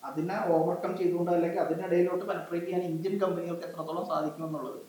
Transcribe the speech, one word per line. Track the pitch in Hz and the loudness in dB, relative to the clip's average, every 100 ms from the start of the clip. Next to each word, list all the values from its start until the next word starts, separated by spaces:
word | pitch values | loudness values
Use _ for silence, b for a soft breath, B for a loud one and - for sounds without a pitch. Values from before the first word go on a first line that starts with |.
അതിനെ | 139 147 170 208 180 | -8 -4 -2 0 4
ഓവർകം | 165 160 175 185 185 | 4 4 0 -2 0
ചെയ്തുകൊണ്ട് | 175 170 175 175 | 2 2 2 4
അല്ലെങ്കിൽ | 165 190 | 4 2
അതിനിടയിലോട്ട് | 151 165 185 175 180 180 202 | 0 0 2 4 4 2 -2
പെനട്രേറ്റ് | 180 - 170 175 | -4 -4 -4 -2
ചെയ്യാൻ | 180 180 | -2 0
ഇന്ത്യൻ | 160 185 202 | -2 0 2
കമ്പനികൾക്ക് | 190 170 170 170 139 | 2 0 -2 -4 -6
എത്രത്തോളം | - 156 165 190 | -8 -6 -4 -2
സാധിക്കുമെന്നുള്ളത് | 156 151 151 160 156 131 - | 0 -2 -4 -6 -4 -6 -10